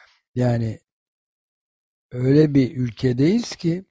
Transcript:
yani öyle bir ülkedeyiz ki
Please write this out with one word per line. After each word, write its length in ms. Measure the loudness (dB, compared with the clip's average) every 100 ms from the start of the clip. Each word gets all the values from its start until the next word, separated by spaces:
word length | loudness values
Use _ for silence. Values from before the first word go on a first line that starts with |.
| _ _ _ -4
yani 440 | -2 -2 -4 -8 _ _ _ _ _ _ _ _ _ _ _ _ _
öyle 420 | -4 2 4 4
bir 240 | 2 0 -2
ülkedeyiz 800 | -6 -2 -2 2 2 2 -4 -6
ki 300 | -4 -4 -8